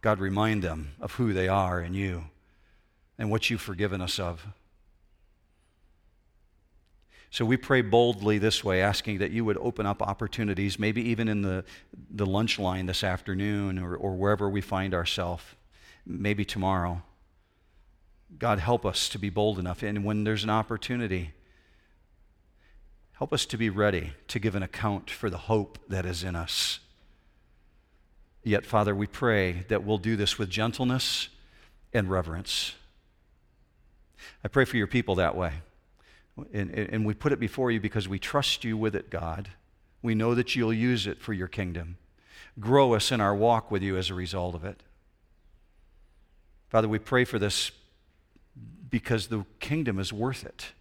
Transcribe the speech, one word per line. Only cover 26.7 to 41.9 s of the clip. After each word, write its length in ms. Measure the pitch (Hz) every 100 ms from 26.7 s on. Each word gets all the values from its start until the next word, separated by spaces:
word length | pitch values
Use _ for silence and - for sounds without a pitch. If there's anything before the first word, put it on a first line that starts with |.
| - - _ _ _ _ _ _ _ _ _ _ _ _ _ - _
Yet, 220 | - 104 -
Father, 280 | 110 104
we 120 | 101 104
pray 580 | - 123 107 92 87 90
that 160 | 107
we'll 140 | 101 107
do 160 | 104 110
this 220 | 101 -
with 120 | 101
gentleness 800 | 87 110 113 127 127 - - - - - - - _ _
and 180 | 120 95
reverence. 640 | 92 82 82 - - - - - _ _ _ _ _ _ _ _ _ _ _ _ _ - -
I 40 | 104
pray 160 | -
for 120 | 127 123
your 120 | 101
people 280 | 127 113 92
that 200 | 87 82
way. 160 | 90 76 - _ _ _ _ - _ - -
And, 180 | 104 95
and, 180 | - 104
and 160 | 110 107
we 80 |
put 160 | 104 151
it 80 | 139
before 320 | 110 - 127
you 80 | 113
because 300 | 101 110 92
we 100 | 95
trust 460 | - 143 135 -
you 120 | 117 110
with 200 | 110 101
it, 120 | -
God. 420 | 85 82 80 - - _ _ _ _
We 140 | 120 110
know 180 | 113
that 220 | 120 120 -
you'll 180 | 113
use 320 | 110 123 123 98
it 160 | -
for 100 | -
your 140 | 104 90
kingdom. 500 | - 92 85 82